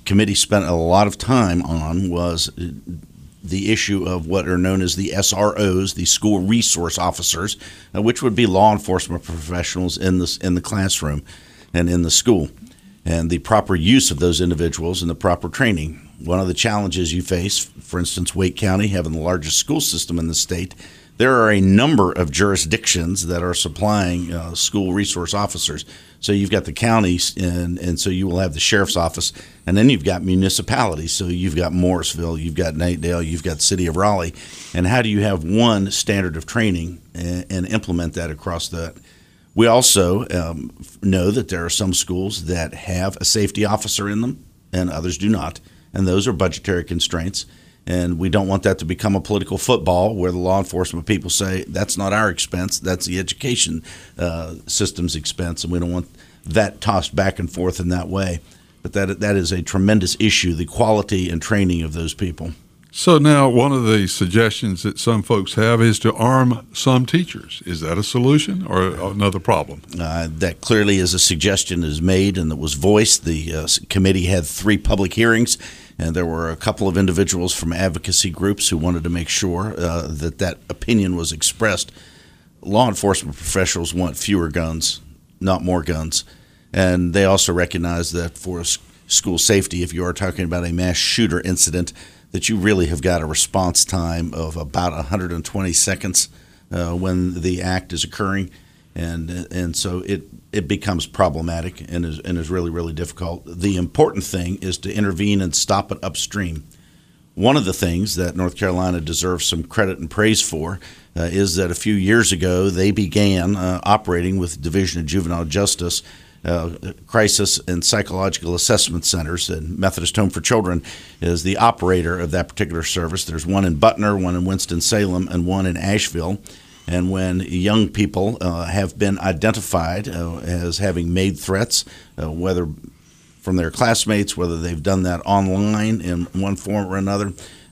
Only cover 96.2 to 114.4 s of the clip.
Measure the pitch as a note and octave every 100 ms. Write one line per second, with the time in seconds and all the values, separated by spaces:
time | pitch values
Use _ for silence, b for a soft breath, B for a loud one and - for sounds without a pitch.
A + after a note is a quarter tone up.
96.2 | - b b b b F2+ E2+ F2 F#2 F2+
97.2 | F2+ F2 F2+ F2+ F#2 F#2 - E2 - -
98.2 | G2 G2 F#2 b b b b E2+ E2 E2+
99.2 | E2 F2+ - F2+ F2 D#2+ G2 F2+ F#2 F#2+
100.2 | - - - G#2+ D#2+ G#2 G2+ E2+ - -
101.2 | F2+ D2 E2 E2 F2 - - F2 E2+ D#2
102.2 | - F2 D#2+ F2+ E2+ E2+ E2 D2+ D2+ -
103.2 | F2 F2 E2 F2 G2+ F#2 F2 - D#3 G2+
104.2 | - F#2 F2 G2 F#2 - F#2+ G2+ G2+ F2
105.2 | G#2 G2+ F#2 - - G2 - F#2+ - -
106.2 | - G2+ F2+ D#2 - b b b b b
107.2 | b - A2 C#3+ F#2+ F2+ F2+ E2+ G#2 E2+
108.2 | F2 F2 F2+ - G2 F2+ F#2 F2 D#2 D#2
109.2 | F#2 F2 - E2+ D#2+ - G2 F2+ D#2+ -
110.2 | G#2+ G#2+ - D#2+ E2 F#2+ B B B E2+
111.2 | E2+ F#2+ G2 E2 F2 E2+ G#2+ G#2 F#2+ A#2
112.2 | G#2+ F#2 F#2 F2+ G2 F2+ G2 G2+ F#2 G#2
113.2 | G2+ F#2+ F2+ G2+ F#2 F2+ - G#2+ - F2
114.2 | F2+ F#2+